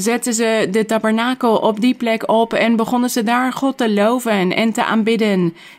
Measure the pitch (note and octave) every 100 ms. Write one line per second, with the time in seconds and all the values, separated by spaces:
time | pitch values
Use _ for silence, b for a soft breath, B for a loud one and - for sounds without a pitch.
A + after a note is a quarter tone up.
0 | G3 A#3+ A#3+ A3 A3+ A3 E3+ G#3+ A3 A3
1 | A3 A3 A#3+ B3+ A#3+ G#3+ A3 G#3 B3 B3
2 | A#3 A3+ - A3 A3+ - A3+ A3+ A3 B3
3 | B3 B3 A3 A#3+ B3+ - C4+ C4 A#3 G3+
4 | G#3 B3 A#3+ G3+ F3+ - A3+ A3+ - A3
5 | G#3+ A3+ A3 F#3+ F3 - B